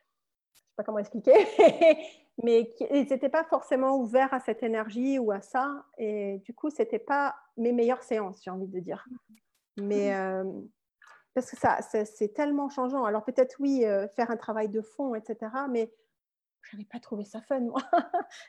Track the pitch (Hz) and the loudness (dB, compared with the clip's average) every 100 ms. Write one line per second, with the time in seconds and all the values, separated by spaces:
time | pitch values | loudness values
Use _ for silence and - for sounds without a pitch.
0 | _ _ _ _ _ _ _ - 208 214 | _ _ _ _ _ _ _ -10 -6 -6
1 | 202 220 254 339 370 - 320 - 330 302 | -6 0 6 8 8 8 8 8 6 6
2 | - - _ - 233 233 233 - - 285 | 0 -18 _ -4 4 4 2 -4 0 0
3 | 277 262 269 311 320 285 - 262 262 269 | 2 0 0 0 0 -2 0 0 2 2
4 | 226 247 262 262 - 220 233 220 220 226 | 2 2 2 0 -4 -4 -2 -4 -4 -4
5 | 262 269 220 196 - 254 277 285 - - | -2 0 0 -2 -4 -4 -2 -6 -14 -8
6 | 214 208 202 196 214 - 302 294 226 226 | -6 -4 -6 -8 -12 -8 -4 -2 -2 -4
7 | - 285 277 - _ - 233 240 233 247 | -2 -2 -2 -4 _ -4 0 2 2 0
8 | - 226 190 - 185 185 190 180 170 190 | -4 -4 -4 -10 -12 -10 -8 -8 -8 -10
9 | 254 254 _ 220 _ _ _ - 202 208 | -12 -20 _ _ _ _ _ -8 -2 0
10 | 202 190 190 190 190 196 220 _ _ _ | 0 -2 -2 -4 -6 -10 -16 _ _ _
11 | - - _ 254 247 - 240 - - 220 | -20 -20 _ -6 -6 -2 0 0 -2 -4
12 | 208 - 208 302 294 285 277 262 254 269 | -4 -4 -4 -2 -2 -2 -4 -4 -4 -2
13 | 220 214 214 254 254 - 277 269 214 196 | -2 -2 0 2 2 0 0 2 2 0
14 | 202 - 233 226 - 220 214 220 214 - | -2 -2 -4 -4 -6 -4 -4 -4 -6 -6
15 | 269 220 220 220 220 254 277 240 226 _ | -6 -6 -8 -10 -8 -6 -4 -2 -4 _
16 | _ _ _ _ _ _ - 208 208 240 | _ _ _ _ _ _ -18 -16 -14 -16
17 | - 208 208 220 - 269 233 262 - 349 | -12 -10 -10 -12 -6 -4 -2 -4 0 0
18 | - 359 - - | 0 -4 -6 -14